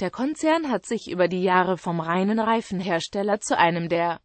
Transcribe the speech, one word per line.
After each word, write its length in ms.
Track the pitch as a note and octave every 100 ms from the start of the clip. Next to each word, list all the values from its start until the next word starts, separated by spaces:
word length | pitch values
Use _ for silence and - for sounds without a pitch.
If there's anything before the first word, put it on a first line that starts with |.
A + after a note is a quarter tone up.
Der 100 | F#3
Konzern 600 | - C4 D#4 D#4 E4 D4+
hat 160 | A3 -
sich 240 | A3+ -
über 180 | F3+ F3
die 140 | F#3
Jahre 340 | F#3 F3+ F3+ F3+
vom 240 | - E3+
reinen 400 | D#3+ F3+ G3 A3+
Reifenhersteller 1000 | A3 A3+ A3+ F3+ F#3+ E3+ - G3+ G3+ G#3
zu 180 | - -
einem 320 | E3+ E3+ E3+
der 320 | E3+ E3+ E3